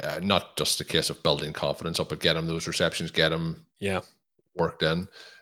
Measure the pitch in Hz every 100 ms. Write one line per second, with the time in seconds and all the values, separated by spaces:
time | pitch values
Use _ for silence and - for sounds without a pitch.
0 | - 76 98 95 - - - - 78 82
1 | - - 82 71 71 - 73 69 82 82
2 | 80 80 85 80 82 82 85 - 85 -
3 | 82 - 80 82 82 80 _ - 98 95
4 | - _ _ _ _ - 82 - 78 85
5 | 95 - - -